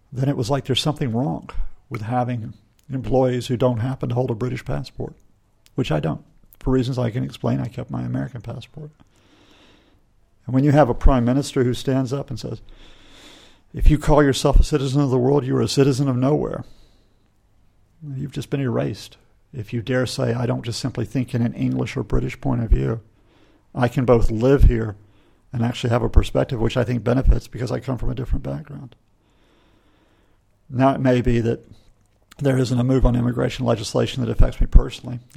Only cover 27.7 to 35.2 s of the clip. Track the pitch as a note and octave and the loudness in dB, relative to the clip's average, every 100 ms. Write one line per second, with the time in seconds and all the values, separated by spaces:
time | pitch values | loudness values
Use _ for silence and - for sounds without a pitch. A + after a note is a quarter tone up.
27.7 | B2+ C3+ B2 B2 C3 B2 C#3 C#3 C#3+ D#3 | -6 -6 -4 -4 -4 -4 -6 -6 -10 -12
28.7 | C#3+ C3 - _ _ _ _ _ _ _ | -16 -18 -20 _ _ _ _ _ _ _
29.7 | _ _ _ _ _ _ _ _ _ - | _ _ _ _ _ _ _ _ _ -10
30.7 | B2+ C3+ C3+ C3 B2 B2 A#2+ A#2 - - | 0 0 2 2 2 2 0 0 -4 -8
31.7 | - - _ _ _ _ - C#3 C3 B2 | -20 -20 _ _ _ _ -4 0 0 0
32.7 | B2 B2+ C3 B2 A#2+ A#2+ A#2+ C3 - A#2+ | 0 2 4 4 2 0 -2 -4 -2 -2
33.7 | A2 - B2+ A#2 - A2+ A2 A#2+ - - | -2 -2 -2 -2 -2 0 4 4 4 6
34.7 | - B2 - B2 B2 | 6 4 -6 -12 -12